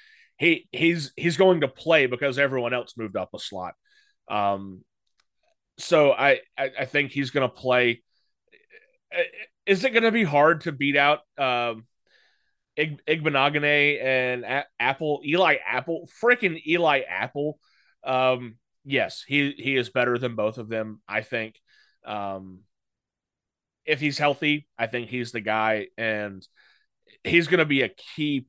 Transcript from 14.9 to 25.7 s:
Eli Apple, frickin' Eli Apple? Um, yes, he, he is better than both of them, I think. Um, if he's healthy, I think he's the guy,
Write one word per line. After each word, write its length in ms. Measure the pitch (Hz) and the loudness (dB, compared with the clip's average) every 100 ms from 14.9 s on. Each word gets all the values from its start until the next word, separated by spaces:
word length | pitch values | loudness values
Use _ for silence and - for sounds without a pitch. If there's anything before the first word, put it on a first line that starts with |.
| 135 156 143 | -2 -2 -4
Eli 320 | 147 170 170 143 85 | 0 2 2 2 -2
Apple, 420 | 127 165 165 - - | -6 -4 -8 -10 -2
frickin' 380 | 233 247 196 160 151 | 0 2 0 -4 -2
Eli 340 | 170 160 139 - | 2 2 2 0
Apple? 500 | 92 120 143 147 151 _ _ _ _ | -6 -6 -4 -6 -6 _ _ _ _
Um, 520 | 131 131 127 127 123 113 _ _ | -4 0 2 0 -4 -16 _ _
yes, 400 | 135 135 92 - - | -4 -2 -2 -4 -4
he, 280 | 143 143 - | 0 0 -2
he 200 | 123 135 | -2 -2
is 140 | 113 | 0
better 280 | 131 123 120 | 0 0 0
than 160 | 123 | -2
both 240 | 110 107 117 | -2 -4 -4
of 100 | 110 | -8
them, 320 | 113 110 107 - | -6 -8 -12 -8
I 140 | 107 | -6
think. 360 | 110 117 110 - _ _ _ _ | -6 -6 -8 -14 _ _ _ _
Um, 560 | - 107 101 98 95 92 107 _ _ _ _ _ _ _ _ _ _ _ - | -12 -10 -8 -10 -14 -20 _ _ _ _ _ _ _ _ _ _ _ _ -4
if 140 | 147 | 0
he's 180 | 147 135 | 0 0
healthy, 480 | 147 143 151 147 - - | 0 2 0 0 -4 -6
I 120 | 117 | -4
think 200 | 123 120 | -4 -6
he's 220 | 127 120 | -6 -6
the 100 | 113 | -6
guy, 460 | 107 110 110 | -2 0 0